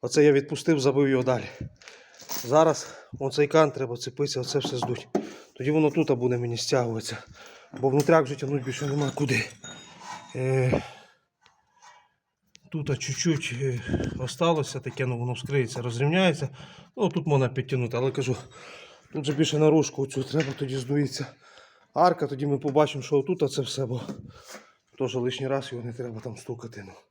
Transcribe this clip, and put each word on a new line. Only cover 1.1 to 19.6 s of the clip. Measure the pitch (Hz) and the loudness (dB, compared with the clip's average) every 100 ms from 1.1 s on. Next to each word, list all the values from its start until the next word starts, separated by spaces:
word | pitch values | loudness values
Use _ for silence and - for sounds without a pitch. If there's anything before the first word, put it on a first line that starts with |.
| 131 | 4
далі. | 127 123 95 - - - - - - - - - | 2 0 -2 -12 -14 -14 -20 -20 -20 -20 -12 -10
Зараз | 120 143 160 143 - - - - | 2 4 6 2 -6 -16 -18 -8
оцей | 135 131 143 | -6 2 4
кант | 160 156 | 6 4
треба | 143 131 120 | 2 -6 -6
цепитися, | - - 143 131 | -8 -6 -4 -4
оце | 127 143 | -2 -2
все | - 127 | -2 -2
здуть. | 120 120 - - - - - - | -4 -4 -4 -4 -4 -16 -20 -6
Тоді | 131 | 0
воно | 151 151 | 4 4
тут | 156 156 | 2 2
буде | 127 123 123 | 2 2 0
мені | 120 117 | -2 -4
стягуватися. | - 135 120 113 - 107 - - - - - - | 0 2 2 -2 -6 -10 -14 -20 -20 -20 -18 -2
Бо | 131 | 2
внутряк | 139 147 165 | 2 6 4
вже | 131 | 4
тягнуть | 139 135 143 | -4 -4 -4
більше | 127 123 143 | -4 -6 -4
нема | 143 139 | 0 -2
куди. | 131 147 120 107 - - - - - - - - 131 | 0 0 0 -2 -10 -18 -18 -20 -20 -16 -16 -12 -4
Е, | 131 131 127 123 - - - _ _ _ _ _ _ _ - - _ _ _ _ _ - _ | 0 2 4 2 -2 -16 -20 _ _ _ _ _ _ _ -20 -20 _ _ _ _ _ -20 _
тут | 160 143 | -8 -4
а | 135 | -4
чуть-чуть, | - 131 175 156 - 123 | -4 -2 2 2 -2 -4
е, | 135 123 - - - - | -4 -4 -2 -2 -2 -4
осталося | 127 - 170 160 143 135 | -8 0 2 2 0 -4
таке, | 131 - 127 | -8 -4 -2
ну | 120 | -2
воно | 123 | -2
вскриється, | 123 - 139 120 131 | -4 -2 0 0 -2
розрівняється. | 120 117 143 175 185 147 135 - - - - - | -6 0 2 4 4 2 -4 -8 -20 -20 -18 -2
Ну | 202 | 0
тут | - 156 | 0 2
можна | 143 127 | 2 2
підтягнути, | 131 127 131 120 120 | 0 -2 -2 -2 0
але | 131 | 0
кажу, | 131 127 117 - - - - - - _ | 0 -2 -2 -6 -20 -20 -20 -20 -20 _
тут | - | -6
же | 139 | -4
більше | 143 156 | 0 2
наружку | 151 | 4